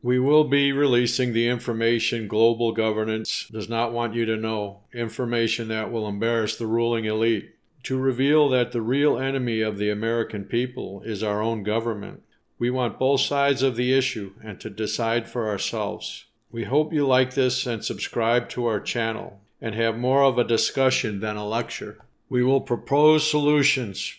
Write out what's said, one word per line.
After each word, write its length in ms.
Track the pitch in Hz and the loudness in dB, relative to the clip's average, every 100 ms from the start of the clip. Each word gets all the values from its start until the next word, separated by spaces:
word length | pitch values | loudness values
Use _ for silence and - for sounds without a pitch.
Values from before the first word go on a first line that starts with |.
We 180 | 123 127 | 0 2
will 260 | 131 151 143 | 4 4 6
be 260 | 143 139 | 4 2
releasing 600 | 139 143 123 123 - 123 | 4 4 4 2 0 0
the 140 | 113 117 | 2 2
information 800 | 123 - 113 113 120 - 117 107 | 0 -2 0 2 2 0 -4 -2
global 440 | 107 113 113 117 | 4 4 4 0
governance 760 | 110 110 107 110 110 107 - - | 0 0 0 -2 -2 -4 -8 -8
does 180 | 110 98 | -8 -4
not 240 | 113 117 | -2 0
want 220 | 117 117 117 | 0 -2 0
you 100 | 113 | 0
to 100 | 110 | 0
know, 460 | 110 110 101 98 _ | -2 -4 -6 -10 _
information 760 | 120 117 - 120 120 117 - 110 | -8 -6 -4 -2 0 0 -2 -4
that 240 | 110 104 | -4 -4
will 160 | 117 107 | -4 -4
embarrass 480 | 101 113 117 107 - | -2 0 0 0 -2
the 100 | 113 | -2
ruling 380 | 117 117 117 110 | 0 0 0 0
elite, 500 | 107 117 107 - _ _ _ | 0 2 0 -2 _ _ _
to 140 | - 131 | -6 -2
reveal 520 | 131 120 139 151 143 | 0 2 4 4 4
that 220 | 127 117 | 2 0
the 100 | 117 | -2
real 360 | 110 135 147 123 | 0 2 2 2
enemy 420 | 135 135 123 113 | -2 -2 -2 0
of 160 | 110 101 | 0 0
the 140 | 104 | -2
American 540 | 104 113 117 113 104 98 | 0 0 0 -2 -4 -4
people 580 | 117 123 127 98 98 107 | -2 -2 -4 -8 -8 -8
is 160 | 101 | -4
our 200 | 107 104 | -2 0
own 200 | 113 113 | 0 -2
government. 600 | 101 110 117 107 98 98 _ _ _ - | -2 -2 -2 -4 -8 -12 _ _ _ -4
We 100 | 120 | -2
want 300 | 127 120 - | 0 -2 0
both 200 | 131 139 | 2 2
sides 400 | - 143 143 123 | 0 0 2 2
of 140 | 131 117 | 0 0
the 180 | 123 | 2
issue 400 | 135 131 110 98 - | 2 0 -4 -10 -10
and 180 | 107 98 | -12 -10
to 80 | 110 | -8
decide 580 | 98 107 - 113 117 113 | -6 -4 -2 0 0 -2
for 220 | 127 110 | -4 -2
ourselves. 760 | 101 - 113 101 95 - - - _ _ | -2 -4 -4 -4 -6 -10 -14 -18 _ _
We 160 | 117 104 | -8 -2
hope 280 | 135 151 | 0 0
you 120 | 156 139 | 0 2
like 280 | 131 127 | 2 2
this 320 | 139 127 127 123 | 0 0 0 -4
and 180 | 113 | -4
subscribe 640 | - 104 - 120 113 123 120 | -6 -6 -6 -2 0 0 0
to 160 | - 120 | -2 -2
our 120 | 107 | -2
channel 600 | - 120 113 110 92 101 _ _ | -2 -4 -4 -4 -10 -16 _ _
and 160 | 117 104 | -6 0
have 220 | 113 113 | 0 0
more 260 | 123 135 | 2 4
of 140 | 139 120 | 4 4
a 60 | 110 | 2
discussion 720 | 113 - - 131 127 110 101 | 2 0 0 2 2 -2 -4
than 160 | 107 104 | -4 -4
a 120 | 104 | -4
lecture. 500 | 113 123 - 104 - - _ - | -4 -4 -8 -12 -12 -20 _ -4
We 140 | 127 | 0
will 180 | 123 135 | 2 2
propose 680 | 131 123 - 143 151 156 - | 0 -4 0 4 6 6 4
solutions, 840 | 151 147 151 135 131 110 95 - | 2 4 4 4 0 -4 -6 -8